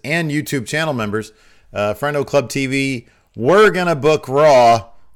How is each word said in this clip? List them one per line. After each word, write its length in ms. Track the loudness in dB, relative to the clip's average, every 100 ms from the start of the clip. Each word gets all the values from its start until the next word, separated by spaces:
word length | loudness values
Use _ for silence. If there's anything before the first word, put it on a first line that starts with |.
and 280 | -6 -4 -4
YouTube 340 | -4 -4 -6 -4
channel 260 | -4 -4
members, 380 | -4 -4 -6 -8 _ _ _ _
uh, 200 | -4 -4
Friendo 320 | -4 -4 -4 -2
Club 240 | -2 -2
T 160 | -4 -4
V, 420 | -4 -4 -6 -12 _ _ -6
we're 360 | 0 4 4
gonna 240 | 2 -2 0
book 320 | 0 0 0
Raw, 640 | 2 4 6 6 4 -2 -18 -20